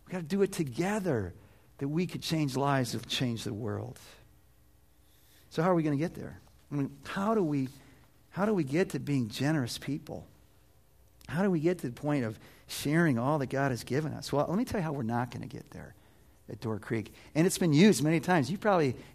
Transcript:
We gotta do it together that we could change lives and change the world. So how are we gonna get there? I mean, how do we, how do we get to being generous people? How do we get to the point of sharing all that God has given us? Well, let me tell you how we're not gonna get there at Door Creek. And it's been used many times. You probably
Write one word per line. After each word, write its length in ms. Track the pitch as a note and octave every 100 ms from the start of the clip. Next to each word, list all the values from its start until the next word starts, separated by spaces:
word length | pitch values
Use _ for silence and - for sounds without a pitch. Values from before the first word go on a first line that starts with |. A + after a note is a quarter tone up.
| -
We 60 |
gotta 100 | F#3
do 200 | D3+ G3
it 100 | G3
together 800 | G3 C#3+ A2+ F3+ G#3+ F#3 A#2+ F2+ - - - - -
that 100 | C#3
we 180 | D#3 F3
could 140 | C3+
change 340 | - D#3+ D3 B2+
lives 380 | C#3 C3+ A#2+
and 120 | A2+ -
change 380 | - B2+ A2
the 100 | A2+
world. 460 | G#2 G#2 G#2 A2+ - - - - - _ _ _ _ _ _ _ _ _ - -
So 120 | -
how 80 | F3
are 40 | E3+
we 80 |
gonna 120 | D#3 C#3
get 200 | E3 -
there? 260 | - - - - -
I 60 | C#3+
mean, 220 | C3+ C#3 -
how 280 | G3 G3+
do 80 | A3+
we, 280 | E3 C#3+ C3 - - - - - -
how 140 | - G#3
do 80 |
we 120 | G3+ C#3
get 240 | D3+ F#3+
to 100 | C#3+
being 300 | B2+ C#3 A2
generous 480 | - C3+ D#3 A#2 -
people? 500 | - D3+ - - - - - _ _ _ _ _ - - -
How 140 | D3
do 60 | G3+
we 120 | E3+
get 160 | D#3+ F3+
to 80 | C3+
the 60 |
point 320 | A#2 D3 D3 A2+
of 120 | A2 - - -
sharing 500 | - C#3+ D#3+ E3+ A#2
all 220 | B2+ D#3
that 60 | C3
God 260 | C3+ C#3
has 140 | A#2 -
given 260 | C3 D#3
us? 220 | - -
Well, 120 | C#3 -
let 80 | F#3
me 80 | B3+
tell 160 | A3+
you 20 |
how 80 | D#3+
we're 120 | C#3+
not 280 | A2+ A#2+ B2
gonna 140 | A2 A2
get 260 | - -
there 240 | - - - - - - - -
at 100 | G2+
Door 200 | A2 G#2+
Creek. 340 | - A2 G#2+ - - D3
And 120 | F3+
it's 100 | -
been 140 | F3+
used 320 | C#3+ G#3 C3
many 160 | D3 E3
times. 320 | - F3+ B2
You 60 | G3
probably 400 | A3 F#3 C#3+ - -